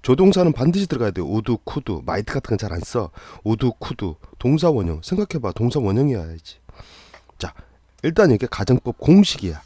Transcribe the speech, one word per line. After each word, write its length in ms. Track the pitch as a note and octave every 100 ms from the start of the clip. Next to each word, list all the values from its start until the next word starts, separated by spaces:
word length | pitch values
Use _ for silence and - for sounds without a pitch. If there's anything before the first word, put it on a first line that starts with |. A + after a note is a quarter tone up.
조동사는 480 | - C3+ F#3+ F#3+ F3
반드시 340 | C3+ C#3 F#3 G3
들어가야 240 | C3 A2
돼. 100 | F2+
would, 360 | D2+ G#2+ A2 A#2 -
could, 240 | D3 - F2
might 300 | B2 F#3+ G#3+
같은 240 | C#3 - A2
건 20 |
잘 140 | G#2
안 80 | E2+
써. 300 | - B2 F#2+ - - -
would, 260 | G#2+ A2 B2+ -
could, 360 | - C3 F#2+ D2+ - -
동사 320 | B2 D3+ E3+
원형. 320 | C3+ E2+ D#2
생각해봐. 480 | - F#3 G#3 D#3 G#2+
동사 260 | F2+ A#2 D3
원형이 360 | G2+ G#2 C#3+
와야지. 420 | A2+ D#2+ E2 - - - - - - - - _ _
자, 140 | - - - _ _ _
일단 280 | D#3 E3 F#3+
이게 160 | G#2+ B2
가정법 460 | - G2+ B2 - -
공식이야. 600 | - F#3 F#3+ - F#2 D2+